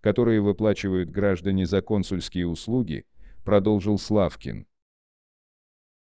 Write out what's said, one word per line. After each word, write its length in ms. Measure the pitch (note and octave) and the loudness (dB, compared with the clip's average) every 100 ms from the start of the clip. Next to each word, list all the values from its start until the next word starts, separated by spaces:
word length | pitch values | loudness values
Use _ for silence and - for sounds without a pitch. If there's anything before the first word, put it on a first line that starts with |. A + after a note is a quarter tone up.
которые 400 | G#2+ G2+ A#2 A2 | 2 2 4 4
выплачивают 680 | G2+ F#2+ G#2+ G2+ G2 F#2 E2+ | 2 2 0 0 0 -2 -2
граждане 560 | F#2+ G2+ F#2 F2+ F#2+ F2+ | 0 0 0 0 0 2
за 160 | G2 | 0
консульские 640 | - G#2 F#2 F#2 - F2+ F2 | 0 -2 0 -4 -4 -4 -2
услуги», 580 | E2 - B2 G2+ D2 - - - - | -4 -4 -4 -2 -6 -10 -20 -20 -12
продолжил 540 | - G2+ G2 G#2 G2 G2+ | 2 2 4 2 2 -2
Славкин. 720 | - G#2+ F2+ - - G#1 - _ _ _ _ _ _ _ _ _ _ _ _ _ | 0 0 0 -2 -12 -12 -14 _ _ _ _ _ _ _ _ _ _ _ _ _